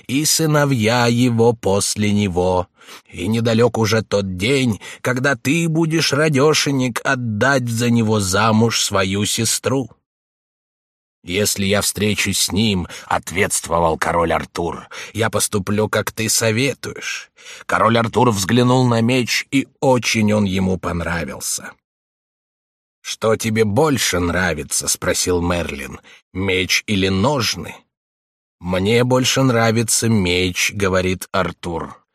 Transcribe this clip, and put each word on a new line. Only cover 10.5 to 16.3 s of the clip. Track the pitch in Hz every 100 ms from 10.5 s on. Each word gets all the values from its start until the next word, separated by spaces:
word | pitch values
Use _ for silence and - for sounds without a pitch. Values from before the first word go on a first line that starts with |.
| _ _ _ _ _ _ _
"Если | - 92 104 - 98
я | 101
встречусь | - - 104 101 101 95
с | -
ним, — | 196 220 95 82 - -
ответствовал | 87 - 85 95 - - 82 85 78
король | 82 85 82
Артур, — | 80 73 - 85 - - - -
я | 101 110
поступлю, | 104 - 107 95 104 107
как | 107 101
ты | -
советуешь". | 110